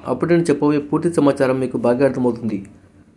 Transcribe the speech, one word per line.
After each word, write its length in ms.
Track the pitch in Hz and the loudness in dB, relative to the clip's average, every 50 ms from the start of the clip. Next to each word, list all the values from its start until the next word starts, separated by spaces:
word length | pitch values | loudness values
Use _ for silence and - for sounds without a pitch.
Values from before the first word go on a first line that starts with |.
| - 123 | -6 -6
అప్పుడు 260 | 127 123 170 160 175 | -4 -2 0 0 2
నేను 100 | 170 165 | 2 2
చెప్పబోయే 360 | 160 139 - 147 147 151 147 | 2 0 2 2 0 0 0
పూర్తి 340 | 143 - 151 156 160 170 165 | -2 -2 -2 -2 -2 -2 0
సమాచారం 460 | - 147 143 135 139 135 127 131 131 | 2 2 2 2 2 2 0 0 0
మీకు 180 | 131 123 127 123 | -2 -4 -4 -2
బాగా 280 | 113 120 123 123 139 | 0 0 2 4 2
అర్థమవుతుంది. 600 | 135 123 135 127 123 113 113 113 110 107 95 95 - - - _ _ _ - - _ _ | 0 2 0 -2 -2 -2 -2 -4 -6 -6 -6 -8 -10 -18 -20 _ _ _ -20 -20 _ _